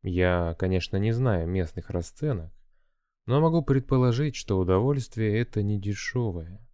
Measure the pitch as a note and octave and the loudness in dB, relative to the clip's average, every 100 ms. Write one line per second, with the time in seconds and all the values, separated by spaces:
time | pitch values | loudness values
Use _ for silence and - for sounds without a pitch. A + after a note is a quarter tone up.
0 | F#2+ F2 F2+ F2 E2+ E2 F#2 F#2 F2 G2 | -2 0 2 2 0 -2 0 0 0 -2
1 | G#2+ A#2 C3 F#2+ E2 F#2+ E2 - - F2+ | 0 0 0 0 0 -2 -2 -6 -6 -6
2 | E2+ - D3+ A2 D#2+ - _ _ _ _ | -6 -6 -4 -4 -6 -18 _ _ _ _
3 | _ _ - C3 D#3+ E3 C#3+ C3+ B2+ C3 | _ _ 0 2 4 2 2 0 2 2
4 | B2+ A#2 D3+ - - F#2+ F2+ F#2 B2 C#3+ | 4 2 -2 -4 -2 0 4 4 4 0
5 | A#2+ - A2 G#2+ A#2+ - G#2 G#2 G2+ G2+ | -4 -2 0 0 0 -2 -2 -2 -2 -6
6 | - B2+ A#2 F2 D#2+ G2+ A#2 | -4 -4 -4 -4 -10 -14 -20